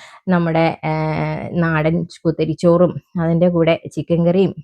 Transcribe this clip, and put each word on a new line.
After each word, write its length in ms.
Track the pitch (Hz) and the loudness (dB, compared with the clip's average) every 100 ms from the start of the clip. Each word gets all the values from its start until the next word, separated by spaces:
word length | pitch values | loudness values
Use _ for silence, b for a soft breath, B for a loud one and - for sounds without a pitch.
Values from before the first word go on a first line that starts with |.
| B B - | B B -2
നമ്മുടെ, 380 | 180 170 160 165 - | 0 2 2 0 -2
ഏഹ്, 640 | 156 156 156 156 156 156 - 175 | -4 -4 -2 -2 -4 -6 -6 -2
നാടൻ 400 | 165 160 156 170 170 - | 0 0 0 -2 -4 -4
കുത്തരിച്ചോറും 760 | 170 160 160 156 175 170 180 143 - 175 | -4 -2 -4 0 2 4 2 0 -10 -4
അതിൻ്റെ 300 | 165 165 180 | -2 2 2
കൂടെ 260 | 175 160 165 - | 2 2 0 -4
ചിക്കൻ 300 | - 147 170 | -10 -2 0
കറിയും 300 | 170 180 180 - | 2 2 0 -4